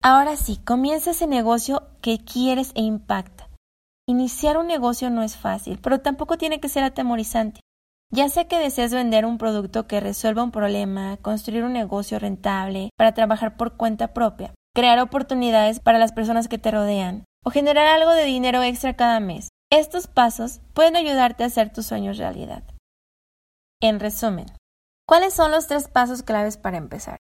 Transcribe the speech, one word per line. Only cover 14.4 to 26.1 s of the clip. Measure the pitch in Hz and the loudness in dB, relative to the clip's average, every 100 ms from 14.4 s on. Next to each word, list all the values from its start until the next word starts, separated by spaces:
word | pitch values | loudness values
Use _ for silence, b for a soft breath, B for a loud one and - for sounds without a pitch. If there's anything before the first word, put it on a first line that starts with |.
| 196 - _ | -16 -16 _
crear | - 240 240 | 2 4 4
oportunidades | 247 269 262 262 240 226 214 226 | 4 -2 -2 -2 2 4 4 2
para | - 226 | 4 6
las | 226 | 4
personas | 226 220 226 226 | 0 -2 -2 -2
que | 226 | -4
te | 220 | -2
rodean, | 214 208 202 185 196 - _ | 0 0 -2 -4 -8 -14 _
o | - | -4
generar | 285 285 294 302 | 0 4 4 6
algo | 320 320 | 6 6
de | 330 | 4
dinero | 294 254 254 247 | 2 0 0 2
extra | 247 247 262 | 0 -2 -4
cada | 254 240 226 | 0 2 2
mes, | 202 160 - _ _ | -2 -8 -12 _ _
estos | 302 302 359 - | 2 2 -6 -2
pasos | - 240 226 233 - - | 2 2 2 -8 -10 -10
pueden | - 320 | 2 4
ayudarte | 330 311 269 247 240 | 4 0 2 2 0
a | 240 | -4
hacer | 240 214 | 0 -2
tus | 220 214 | -2 -8
sueños | 220 196 208 | -6 -6 -6
realidad. | - - - - - - _ _ _ _ _ _ _ _ _ _ | -8 -8 -12 -14 -16 -20 _ _ _ _ _ _ _ _ _ _
En | 220 214 | 0 0
resumen, | 208 208 226 180 - - _ _ _ _ - | -4 -4 -4 -4 -10 -20 _ _ _ _ 2
¿cuáles | 330 381 | 4 4
son | 370 311 | 2 2
los | 311 320 | 2 0
tres | 285 277 | -4 0
pasos | - 247 | 0 0